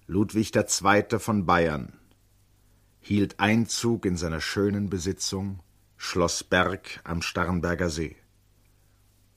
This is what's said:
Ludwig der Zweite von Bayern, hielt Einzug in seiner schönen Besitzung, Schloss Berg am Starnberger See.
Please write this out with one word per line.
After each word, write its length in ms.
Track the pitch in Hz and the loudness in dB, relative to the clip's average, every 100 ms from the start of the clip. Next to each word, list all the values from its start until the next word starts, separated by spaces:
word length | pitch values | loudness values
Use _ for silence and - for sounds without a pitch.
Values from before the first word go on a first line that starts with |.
| - | -4
Ludwig 440 | 87 104 104 107 | -2 0 0 2
der 160 | - - | 2 0
Zweite 520 | - 98 104 104 110 | 2 4 4 4 -2
von 260 | - 107 87 | 0 0 4
Bayern, 480 | 87 82 76 62 - _ _ _ _ _ _ _ _ _ _ | 4 4 0 -6 -16 _ _ _ _ _ _ _ _ _ _
hielt 400 | - 104 98 - | -2 0 0 0
Einzug 680 | 101 113 113 - 117 113 98 | 2 2 0 -2 -2 0 -2
in 120 | 87 | -2
seiner 240 | 85 80 | -2 -4
schönen 480 | - - 101 101 101 | -4 0 0 0 -2
Besitzung, 720 | 95 87 95 - 95 98 92 - _ _ - | -4 -4 -4 -4 -4 -6 -10 -16 _ _ -12
Schloss 460 | - 92 87 - | -4 0 2 0
Berg 560 | - 92 90 95 - - | 0 2 2 -2 -10 -14
am 180 | - 85 | -8 -6
Starnberger 680 | - 95 85 90 85 87 87 | -4 -2 0 0 0 0 -2
See. 280 | 78 78 - _ _ _ _ _ _ _ _ _ _ _ | -2 -6 -8 _ _ _ _ _ _ _ _ _ _ _